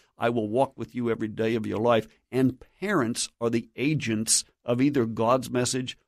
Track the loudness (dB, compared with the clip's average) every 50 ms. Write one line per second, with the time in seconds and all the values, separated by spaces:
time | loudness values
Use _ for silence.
0 | _ _ _ -2 -2 0 0 0 -2 0 0 0 0 0 -2 -12 -12 -10 -6 -4
1 | -2 -2 -2 -2 -4 -6 -2 -2 -2 0 0 -2 -2 -2 -4 0 2 2 2 2
2 | 0 -2 _ _ _ -4 0 2 2 2 2 -2 -14 _ _ -6 -2 0 2 2
3 | 2 0 -2 -4 -6 -6 _ -4 -2 0 0 -2 -4 -4 -6 -4 -2 0 0 0
4 | 0 -2 -2 -2 0 0 0 0 0 _ _ _ -4 -2 0 2 2 2 4 2
5 | 0 0 0 0 2 2 2 2 0 -2 -2 -2 0 0 -2 -4 -4 -6 -10 _
6 | _